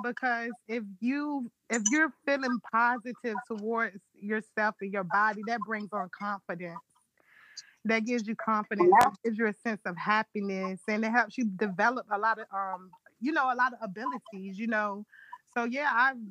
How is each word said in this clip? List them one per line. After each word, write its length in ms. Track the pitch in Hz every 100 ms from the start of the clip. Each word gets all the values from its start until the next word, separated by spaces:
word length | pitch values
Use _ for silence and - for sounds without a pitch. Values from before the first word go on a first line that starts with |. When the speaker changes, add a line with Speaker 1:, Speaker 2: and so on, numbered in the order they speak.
Speaker 1:
because 480 | 240 240 254 233 233 226 -
if 160 | 233 202 190
you, 500 | 233 285 294 285 233 - -
if 120 | 233 208
you're 220 | 302 311 -
feeling 340 | - 277 262 240 -
positive 640 | 220 240 247 202 196 240 208 -
towards 540 | 220 214 233 226 196 - _
yourself 560 | 202 214 - - 214 -
and 120 | 196
your 120 | 202
body, 380 | 180 196 214 214 214
that 140 | 233
brings 300 | 220 220 208
on 160 | 208 185 -
confidence. 640 | 202 196 - 175 175 170 - _ _ _ _ - - - - _
That 200 | 214 226
gives 220 | 220 247 214
you 80 |
confidence, 560 | 214 - 214 214 214 349 -
Speaker 2:
Yeah. 80 | 247
Speaker 1:
it 60 | 202
gives 140 | 233 214
you 80 | 220
a 60 |
sense 300 | 208 240 208
of 120 | 190 170
happiness, 840 | 180 214 220 214 196 190 190 190 -
and 160 | 214
it 60 | 220
helps 280 | 240 214 226
you 60 |
develop 600 | 226 185 208 180 220 254 -
a 80 | 202
lot 200 | 220 214
of, 60 | 220
um, 380 | 196 190 185 185 165 _ _
you 100 | 247
know, 220 | 320 262
a 20 |
lot 180 | 247 247
of 60 | 240
abilities, 760 | 220 185 262 247 - 202 196 190
you 80 | 226
know. 400 | 214 208 202 208 - - - _
So, 100 | 240
yeah, 260 | 233 262 294
I 220 | 226 262 254 214